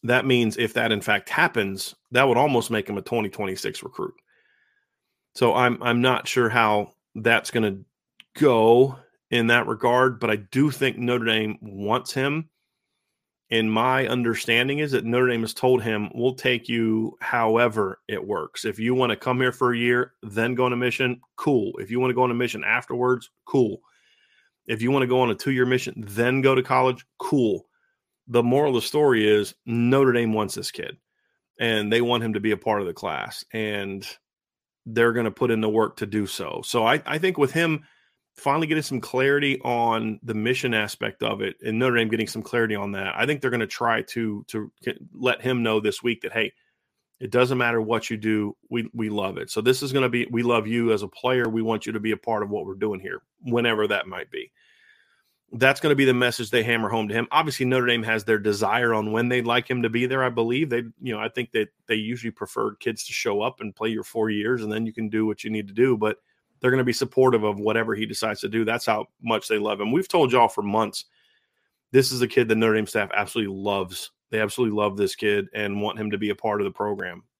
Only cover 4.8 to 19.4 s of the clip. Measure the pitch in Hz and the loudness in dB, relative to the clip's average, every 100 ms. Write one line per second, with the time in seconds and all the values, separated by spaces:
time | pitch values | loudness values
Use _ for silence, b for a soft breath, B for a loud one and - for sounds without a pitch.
4.8 | _ _ _ _ _ - 123 - 123 120 | _ _ _ _ _ 0 2 4 2 2
5.8 | 120 120 127 127 - - 117 113 110 104 | 0 2 2 2 0 0 2 4 4 2
6.8 | 101 _ _ - 113 113 - 120 107 98 | 0 _ _ -4 2 2 2 0 0 -2
7.8 | - _ _ _ _ - 147 117 110 120 | -12 _ _ _ _ 2 4 6 8 8
8.8 | 135 131 B B _ 120 113 120 113 113 | 6 2 B B _ 0 4 4 4 0
9.8 | 123 123 131 113 117 107 98 127 147 131 | 2 4 4 2 -2 -2 -2 2 2 2
10.8 | 135 117 120 123 113 110 107 107 113 98 | -2 0 0 0 2 0 0 -6 -12 -8
11.8 | 101 120 - - 135 151 160 _ _ _ | -2 -2 -2 -4 -2 -2 -8 _ _ _
12.8 | _ _ _ _ _ _ _ 113 110 110 | _ _ _ _ _ _ _ 0 2 2
13.8 | 123 131 131 123 117 110 - 117 127 143 | 2 2 0 0 -2 -2 0 2 2 0
14.8 | 151 131 113 120 127 120 110 - 127 127 | 0 -2 0 2 2 0 -4 0 2 2
15.8 | 113 107 104 - 123 131 131 123 120 117 | 2 -4 -4 -2 -2 0 -2 -2 -2 -2
16.8 | 113 110 110 - - 123 113 113 120 110 | 0 0 -2 -6 -4 0 2 4 2 2
17.8 | 98 - - 104 95 98 - - 113 101 | -4 -4 -8 -8 -4 -6 -6 -8 -8 -4
18.8 | 113 127 123 104 - 123 | -2 2 2 0 -2 0